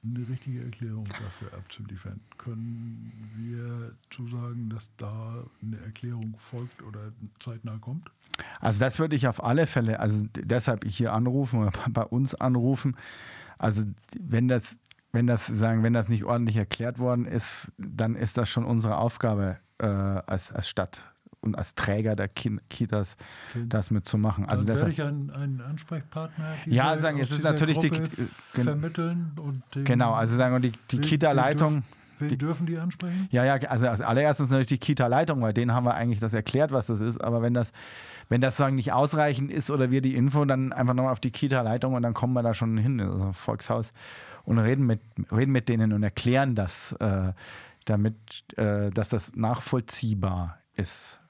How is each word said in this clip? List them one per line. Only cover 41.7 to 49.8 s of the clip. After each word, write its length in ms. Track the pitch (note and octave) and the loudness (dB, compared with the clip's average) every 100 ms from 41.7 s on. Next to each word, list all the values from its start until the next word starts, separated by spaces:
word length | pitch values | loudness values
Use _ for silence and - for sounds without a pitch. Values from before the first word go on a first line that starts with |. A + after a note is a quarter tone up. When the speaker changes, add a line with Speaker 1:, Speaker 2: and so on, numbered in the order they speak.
| A#2+ C3 | 0 0
Speaker 2:
und 80 | B2+ | 0
dann 120 | A#2+ | 0
kommen 180 | A2+ B2 | 0 0
wir 100 | B2+ | 2
da 120 | A#2 | 2
schon 220 | A2 A2+ A2 | 2 2 2
hin, 240 | A2+ C3 | 2 2
also 320 | G2 F#2 G2 | 0 0 -2
Volkshaus, 580 | F#2+ - G#2+ - A#2 A2 - - - - - | -2 -4 -4 -2 -2 -2 -10 -20 -18 -18 -16
und 140 | - A2+ | 0 2
reden 260 | A2 C3+ C3 | 4 4 2
mit, 140 | A2 - - - | 2 -2 -8 -2
reden 220 | G#2+ C3+ | 2 4
mit 160 | C3 A#2 | 2 2
denen 240 | A#2 A2 | 2 4
und 100 | G#2+ | 4
erklären 540 | G#2 - A#2+ B2+ C3+ A2 | 0 0 2 4 4 2
das, 340 | F#2+ - - | -2 -4 -10
äh, 400 | - A2 G2 F#2+ F#2 - - - - | -2 0 2 0 -4 -12 -18 -20 -16
damit, 760 | - G#2+ G#2+ A2 - - _ - | 0 2 2 0 -14 -20 _ -2
äh, 320 | G#2+ G#2 G2+ | 0 2 0
dass 200 | F#2+ G#2 | 0 0
das 260 | A#2 - - | -2 -4 -2
nachvollziehbar 1200 | A2+ A#2+ - B2+ | -2 -2 -2 -2